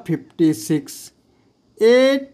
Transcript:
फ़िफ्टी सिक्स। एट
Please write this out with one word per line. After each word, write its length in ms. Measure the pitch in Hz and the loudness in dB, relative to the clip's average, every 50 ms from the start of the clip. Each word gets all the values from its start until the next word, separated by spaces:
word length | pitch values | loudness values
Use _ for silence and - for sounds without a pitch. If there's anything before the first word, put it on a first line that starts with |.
| - | -4
फ़िफ्टी 460 | - 160 - - - _ - 165 156 151 | -6 -8 -8 -8 -14 _ -2 0 0 0
सिक्स। 580 | 151 - - 156 147 139 - - - - - _ _ _ _ _ _ _ _ _ _ _ _ _ - | -2 -4 -4 -4 -4 -6 -10 -18 -20 -20 -20 _ _ _ _ _ _ _ _ _ _ _ _ _ 0
एट 520 | 214 226 247 254 262 269 277 269 269 - | 2 4 4 4 4 2 0 -2 -6 -10